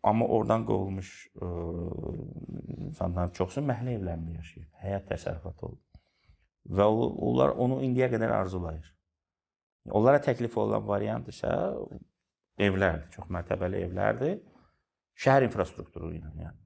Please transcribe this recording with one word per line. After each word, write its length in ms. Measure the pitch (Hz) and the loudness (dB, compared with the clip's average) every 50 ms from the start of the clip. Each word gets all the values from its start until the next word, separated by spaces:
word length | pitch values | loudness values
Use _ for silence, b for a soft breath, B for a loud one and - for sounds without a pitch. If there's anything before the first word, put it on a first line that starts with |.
| - | 4
Amma 220 | 107 104 110 117 | 4 4 4 4
oradan 400 | - 110 110 107 110 113 113 113 | 4 4 2 4 4 2 2 4
qovulmuş, 460 | 113 107 98 98 98 95 95 95 - - - - _ _ | 2 0 0 0 -2 -4 -6 -8 -10 -16 -20 -20 _ _
e, 100 | - - 90 87 85 85 82 85 87 85 85 - - - - - 85 - - - - - - 50 50 - - - - - - | -8 -6 -6 -4 -4 -4 -4 -4 -4 -4 -6 -6 -6 -6 -6 -6 -6 -8 -10 -10 -12 -10 -10 -10 -10 -8 -10 -8 -8 -8 -8
insanların 440 | - - - 87 87 90 87 90 | -4 -4 -4 -2 0 0 -2 -2
çoxusu 320 | - - 92 87 - 139 151 | 0 -2 -2 -2 0 -4 -2
məhəllə 320 | 143 120 107 120 127 120 107 | -2 -2 -2 -2 -4 -4 -4
evlərində 340 | 95 87 82 80 82 82 82 80 | -4 -4 -4 -4 -6 -6 -8 -8
yaşayır. 280 | 80 - - - 82 - _ - | -10 -12 -14 -18 -20 -20 _ -10
Həyat 240 | - 95 98 98 95 - | -6 -4 -4 -4 -4 -6
təsərrüfatı 640 | 92 87 - - 85 82 - 87 - - - - | -8 -4 -4 -6 -6 -6 -10 -12 -10 -10 -12 -12
olub. 300 | - - _ _ b b b b b b b b b b b b _ _ _ | -12 -14 _ _ b b b b b b b b b b b b _ _ _
Və 180 | - - 95 101 | -4 2 4 6
o, 220 | 107 110 113 120 120 - - - 120 | 6 6 4 2 0 0 -2 0 2
onlar 260 | 123 - 65 - - | 4 6 4 4 4
onu 240 | - 127 123 131 131 135 | 2 2 2 2 0 0
indiyə 260 | 131 123 127 127 123 | 0 2 2 2 2
qədər 220 | 117 110 113 113 117 | 2 2 2 2 2
arzulayır. 560 | 104 95 92 95 90 87 82 80 78 78 - _ _ _ _ _ _ _ _ _ _ _ _ _ _ _ _ _ _ _ | 2 0 0 -2 -4 -4 -4 -6 -8 -12 -16 _ _ _ _ _ _ _ _ _ _ _ _ _ _ _ _ _ _ _
Onlara 340 | - - 104 110 127 143 143 | 0 2 4 6 6 6 6
təklif 360 | 143 143 120 - 120 117 - | 4 0 0 0 -2 -2 0
olunan 280 | 110 107 107 107 107 104 | 0 0 0 0 -2 0
variant 400 | 104 101 101 104 107 113 120 123 - | 0 -2 0 0 -2 -4 -4 -6 -10
isə 240 | - - - - - - - - - - - - - - - _ _ _ _ _ _ _ _ _ _ - | -10 -6 -2 0 0 0 0 -2 -4 -6 -8 -10 -12 -16 -18 _ _ _ _ _ _ _ _ _ _ 2
evlərdir, 500 | 104 101 95 95 98 92 82 82 - - | 4 4 4 4 4 2 2 0 -6 -12
çox 160 | - - 92 82 | -16 -16 -8 -6
mərtəbəli 500 | 90 90 87 - - 92 98 90 95 95 90 | -6 -6 -2 -2 -2 -2 0 -2 -2 -2 -4
evlərdir. 540 | 87 90 92 98 107 110 117 127 156 196 214 - b b b b b b b b b _ _ _ _ _ - | -4 -2 2 2 2 2 2 0 -2 -2 -4 -8 b b b b b b b b b _ _ _ _ _ 0
Şəhər 240 | - 131 135 139 131 | 4 6 6 6 6
infrastrukturu 640 | 117 - 107 90 - - - 92 - _ - - 82 | 4 2 0 -2 -2 -2 -14 -16 -14 _ -8 -8 -8
ilə, 180 | 80 80 80 78 78 80 | -8 -8 -10 -10 -10 -10
yəni. 160 | 80 80 76 - - | -12 -12 -14 -16 -20